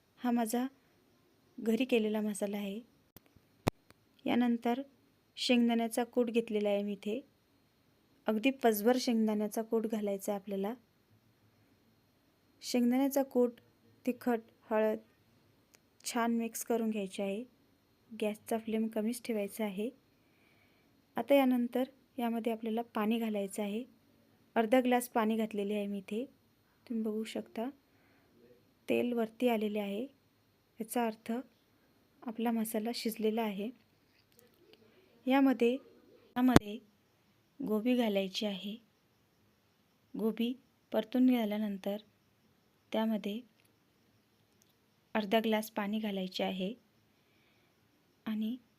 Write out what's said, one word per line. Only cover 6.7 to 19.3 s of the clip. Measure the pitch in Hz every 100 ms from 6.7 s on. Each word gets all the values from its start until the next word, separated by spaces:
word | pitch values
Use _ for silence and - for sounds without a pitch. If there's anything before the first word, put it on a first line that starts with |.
| 202
मी | 208
इथे. | 196 208 240 - _ _ _ _ _ _ _ _ _ -
अगदी | 220 269
पचभर | 269 233 208 214 254
शेंगदाण्याचा | 247 226 214 214 208 226
कूट | 220 226 220
घालायचा | 220 208 196 214
आहे | 202
आपल्याला. | 196 196 196 247 _ _ _ _ _ _ _ _ _ _ _ _ _ _ _ _ _ _
शेंगदाण्याचा | - 247 240 254 277 277
कूट, | 269 247 240 240 _ _ _ _ -
तिखट, | 240 247 226 - _ -
हळद | 214 220 220 - _ _ _ _ _ _ - _ _
छान | - 240 233
मिक्स | 233 226 -
करून | - 233 220
घ्यायचे | 214 190 -
आहे. | 196 202 247 _ _ _ _ _ - 220
गॅसचा | 214 214 - 226
फ्लेम | 220 220 220
कमीच | 220 214 240
ठेवायचा | -